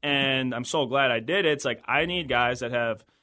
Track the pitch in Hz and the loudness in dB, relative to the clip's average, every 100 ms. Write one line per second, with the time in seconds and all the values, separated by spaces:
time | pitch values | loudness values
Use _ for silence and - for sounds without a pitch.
0 | 147 139 135 135 131 120 123 160 131 135 | -2 0 2 0 -2 -4 -2 -2 0 2
1 | 135 117 113 185 170 147 135 117 - 131 | 2 2 0 0 2 0 -2 -4 -2 0
2 | 170 180 147 123 120 123 123 120 117 113 | 0 -2 0 2 2 0 -2 -2 -2 -4
3 | - _ | -10 _